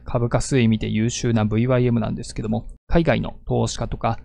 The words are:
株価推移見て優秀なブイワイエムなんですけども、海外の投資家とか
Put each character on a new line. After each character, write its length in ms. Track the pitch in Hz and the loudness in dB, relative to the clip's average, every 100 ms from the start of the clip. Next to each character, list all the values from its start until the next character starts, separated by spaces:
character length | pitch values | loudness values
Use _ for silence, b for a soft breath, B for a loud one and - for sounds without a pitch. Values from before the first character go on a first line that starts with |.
株 240 | - 123 117 | -4 -2 0
価 100 | 127 | 0
推 220 | - 135 | 2 4
移 80 | 117 | 4
見 100 | 110 | 2
て 100 | 110 | 0
優 220 | 107 113 | 0 0
秀 220 | - 123 | 0 0
な 120 | 113 | 2
ブ 140 | 107 107 | 2 2
イ 80 | 123 | 2
ワ 140 | 123 | 2
イ 60 | 123 | 2
エ 40 | |
ム 80 | 117 | 0
な 120 | 110 | -2
ん 40 | |
で 80 | 117 | -6
す 100 | - | -8
け 100 | - | -8
ど 60 | 107 | -4
も、 200 | 113 - - - | -4 -6 -14 0
海 160 | 170 | 2
外 180 | 160 120 | 4 2
の 200 | - - - | -2 -8 -4
投 200 | 123 113 | -2 -2
資 100 | - | -4
家 120 | 117 | -6
と 80 | 117 | -4
か 240 | 117 113 | -4 -4